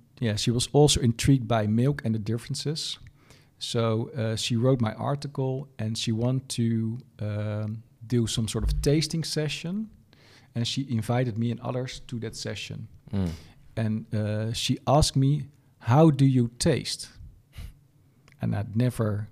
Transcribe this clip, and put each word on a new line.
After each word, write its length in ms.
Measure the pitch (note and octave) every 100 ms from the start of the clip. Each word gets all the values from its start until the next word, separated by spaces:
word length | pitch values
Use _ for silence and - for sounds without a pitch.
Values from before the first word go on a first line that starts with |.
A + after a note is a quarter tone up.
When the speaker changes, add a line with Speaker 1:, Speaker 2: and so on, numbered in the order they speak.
| _ -
Speaker 1:
yeah, 160 | A#2 G#2
she 140 | -
was 180 | A#2+ -
also 300 | C#3+ D3 -
intrigued 460 | A#2+ A2+ - C3+ A2
by 200 | A2+ G#2
milk 360 | A2+ C3 C#3+ A2+
and 80 | A2
the 40 |
differences. 800 | G#2+ A#2 - C3+ C#3+ D#3 - - - - - - _ -
So, 520 | - A#2+ A2+ A2 A#2 -
uh, 200 | A2+ A2
she 180 | - A#2
wrote 240 | B2+ C3+
my 120 | A2
article, 760 | - A#2 C#3+ C#3+ C#3+ C3 C3 C#3+ -
and 200 | A2 A2+
she 140 | -
wanted 340 | A2 A#2+ C3 C3
to, 500 | - A#2 A2+ A2+ A#2+ - -
um, 640 | G#2 G#2 G#2+ G#2 G#2+ A2+ - _ A2
do 200 | A#2+ A2
some 200 | - A2
sort 160 | A2+
of 180 | - D3
tasting 420 | C#3+ D3+ D3+ E3
session, 680 | D#3 D#3 D3+ - E3+ G3+ G#3+ - _ - - - -
and 140 | A#2+ A#2
she 180 | - C#3
invited 480 | A2+ G#2+ A#2+ B2+ G#2+
me 120 | A#2
and 120 | A#2
others 400 | A#2+ B2 B2+ - -
to 120 | A#2+
that 160 | A2+ -
session. 520 | A2+ G#2+ - G#2+ A2 - -
Speaker 2:
Mm. 160 | G2 F2+ D#2+ - - - -
Speaker 1:
And, 360 | A2 A2 -
uh, 380 | G#2+ G#2+ G#2+ A2
she 240 | A#2 - B2+ -
asked 300 | C#3+ - C3+
me, 320 | C3+ D3 - - _ _
"How 300 | - C3+ E3
do 140 | C3+ C3+
you 240 | B2+ A#2+ -
taste?" 480 | E3+ C3 - - - - - - _ - - - _ _ _ _ _ -
And 120 | A#2 G#2+
I'd 200 | G#2 G#2
never 520 | B2 - A2 G#2 G#2+